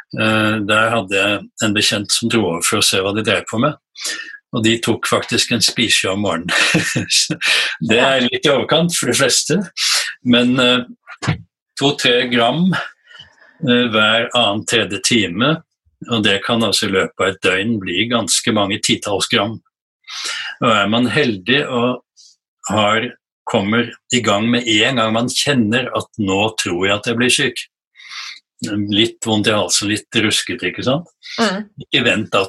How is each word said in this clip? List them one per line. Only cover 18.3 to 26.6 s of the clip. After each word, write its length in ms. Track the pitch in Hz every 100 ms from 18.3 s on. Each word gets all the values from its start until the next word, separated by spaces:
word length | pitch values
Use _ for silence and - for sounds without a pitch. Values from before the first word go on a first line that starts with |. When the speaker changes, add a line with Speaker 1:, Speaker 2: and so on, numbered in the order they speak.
| - - 107
Speaker 1:
mange 240 | 98 107
titalls 460 | - 107 104 98 -
gram. 260 | 117 104 110 _ _ _ _ - - - - - -
Og 80 | 127
er 200 | 107 101
man 160 | 113 123
heldig 540 | 156 131 101 101 139 135
og 380 | 123 123 127 _ _ - _ _ _ -
har, 400 | 101 104 110 123 - _ _ -
kommer 400 | 113 101 113 117 - -
i 80 | 123
gang 260 | 110 101 113
med 160 | 120 117
en 320 | 107 117 127
gang 140 | 110 110
man 160 | 123
kjenner 580 | - - 139 104 120 123 110
at 120 | - -
nå 200 | 98 95 110 -